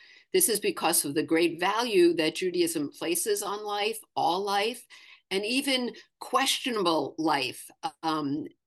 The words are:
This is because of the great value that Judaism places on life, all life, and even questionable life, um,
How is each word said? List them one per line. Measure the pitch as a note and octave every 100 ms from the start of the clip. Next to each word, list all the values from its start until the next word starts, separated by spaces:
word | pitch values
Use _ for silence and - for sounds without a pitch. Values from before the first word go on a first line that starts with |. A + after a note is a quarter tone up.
| - - _
This | - -
is | G3+
because | G#3 - E3 E3+
of | D3
the | D3+
great | C#3+ E3 E3+ D#3+
value | F#3 G#3+ B3 F#3+ F3
that | E3 D#3 D#3+
Judaism | F#3 F3 E3 D#3+ C#3+
places | - E3 F3 A3 G3+
on | G3 G#3 G#3
life, | G#3 G#3 A3 - C3+
all | C#3+ F3+
life, | G3+ G3+ A3 B3 - - - - -
and | G3
even | G#3 B3+ C#4 B3+ A#3+ - - -
questionable | - C4 C4+ - C4 A3 E3+ D#3 C3+ -
life, | D#3 D3 B2 - - - D3+ -
um, | D#3+ D#3 C#3+ D3 - _